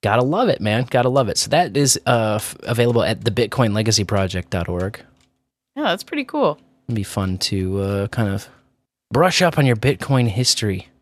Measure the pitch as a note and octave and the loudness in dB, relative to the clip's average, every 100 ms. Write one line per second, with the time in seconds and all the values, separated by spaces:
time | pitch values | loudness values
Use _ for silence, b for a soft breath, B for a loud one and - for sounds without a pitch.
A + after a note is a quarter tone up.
0 | G#2 A2 B2+ F3 B3 C#3 G#2+ G#2+ B2 B2+ | 2 2 2 2 0 0 0 0 0 2
1 | B2 C3 B2 - - D#3 F3+ G#2 C#3+ - | 2 2 0 -2 0 0 0 0 2 0
2 | - B2 A2 G#2+ - - - A#2 A#2+ A#2 | 0 0 2 -2 -4 -12 -6 0 2 4
3 | F#2 A2 A2 G#2+ A2+ - A#2 G#2 A2 A2 | 2 0 -2 0 -2 2 0 2 0 0
4 | G2+ G2+ F#2+ F#2 F2 F#2+ E2+ F2 F#2 G#2+ | 0 0 0 -2 -4 -4 -4 -4 -4 -6
5 | - _ _ _ _ _ _ - D4 - | -20 _ _ _ _ _ _ -6 -2 -4
6 | - D4 C4 D4+ A3 D3 _ _ - A#2 | -4 -8 -6 0 0 0 _ _ -6 -6
7 | G2 - F#2+ F#2 - G2 F#2 G2 G2 G2 | -4 -2 -2 -2 -2 -2 -2 -2 -2 -2
8 | G2+ - G#2+ G2 - - _ _ _ _ | -2 -2 -2 -2 -8 -20 _ _ _ _
9 | _ - F3+ - F3+ D#3+ C#3 A#2 B2 B2+ | _ 2 2 4 2 4 2 4 2 0
10 | - C3+ A#2+ G2 B2 - G#2+ F#2+ - _ | 0 2 2 0 0 0 -2 -4 -8 _